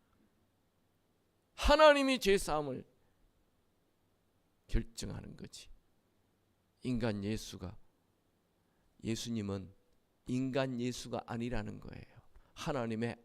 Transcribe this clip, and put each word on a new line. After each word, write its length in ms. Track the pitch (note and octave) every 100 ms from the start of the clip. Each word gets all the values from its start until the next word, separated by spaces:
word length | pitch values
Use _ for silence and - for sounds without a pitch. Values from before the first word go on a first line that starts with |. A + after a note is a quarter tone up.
| _ _ _ _ _ _ _ _ _ _ _ _ _ _ _ -
하나님이 640 | - D4 D#4 C#4+ C4+ C4
죄 180 | F#3+ G3
사함을 480 | - D3+ D3 C3 - _ _ _ _ _ _ _ _ _ _ _ _ _ _ _ _ _ -
결정하는 680 | A#2 A2 - G#2 G#2 - -
거지. 320 | - - - - _ _ _ _ _ _ _ _ _ _
인간 400 | A#2+ B2 A#2 G#2
예수가, 540 | G2+ A2 - G2 F2 - - _ _ _ _ _ _ _ _ _ _ _
예수님은 680 | A2+ A2+ A#2 A2+ G2+ G2 F#2 - _ _ _ _ -
인간 520 | B2+ C3 C3 C3+ A#2+
예수가 440 | B2 B2 B2 A#2 -
아니라는 540 | A#2 A#2+ A#2 G#2+ G2+
거예요. 260 | - - - - - - -
하나님의 640 | - - C#3+ A#2 A2 A#2 -